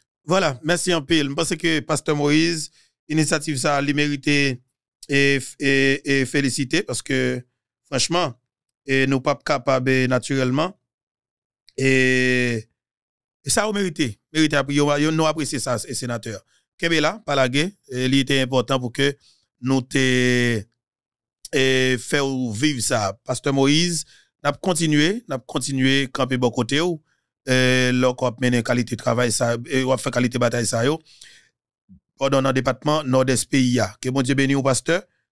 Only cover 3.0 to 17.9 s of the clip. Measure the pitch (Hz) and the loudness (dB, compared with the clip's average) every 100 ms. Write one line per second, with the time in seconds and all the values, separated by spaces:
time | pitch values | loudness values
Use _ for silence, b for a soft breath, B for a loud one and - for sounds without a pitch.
3 | - 156 151 156 151 135 151 143 143 143 | -4 0 2 0 -2 -2 0 0 -2 -2
4 | 147 143 147 143 139 127 _ _ _ _ | -2 -2 0 2 2 -2 _ _ _ _
5 | - 139 139 135 - - 139 135 135 143 | -2 2 2 2 -4 -4 0 2 2 0
6 | 143 139 127 147 139 127 131 165 208 120 | 0 0 0 0 -2 -2 -2 -2 -2 -6
7 | - 131 127 123 - _ _ _ - 135 | -4 -2 -2 -4 -10 _ _ _ -8 -4
8 | - 175 151 113 _ _ _ _ - 135 | 0 0 -2 -6 _ _ _ _ -2 0
9 | 135 135 147 139 - 139 139 131 131 131 | 2 0 0 -2 -2 -2 0 0 2 0
10 | 127 127 - 135 127 135 180 - _ _ | 2 0 -2 -2 0 0 -2 -6 _ _
11 | _ _ _ _ _ _ _ - 135 131 | _ _ _ _ _ _ _ -2 2 4
12 | 127 127 127 127 123 113 - _ _ _ | 4 2 2 0 0 -4 -8 _ _ _
13 | _ _ _ _ 139 226 214 202 185 151 | _ _ _ _ -4 0 0 0 -2 -2
14 | 131 - _ 156 156 147 135 143 147 143 | -4 -6 _ 0 2 2 0 2 2 2
15 | 156 160 156 156 139 135 135 113 - 131 | 2 2 0 0 -4 -4 -4 -4 -6 -8
16 | 123 117 113 101 _ _ _ - 170 160 | -6 -8 -8 -14 _ _ _ -6 -2 0
17 | 151 220 - 139 131 139 180 - - | 0 -2 -2 0 2 0 -2 -6 -10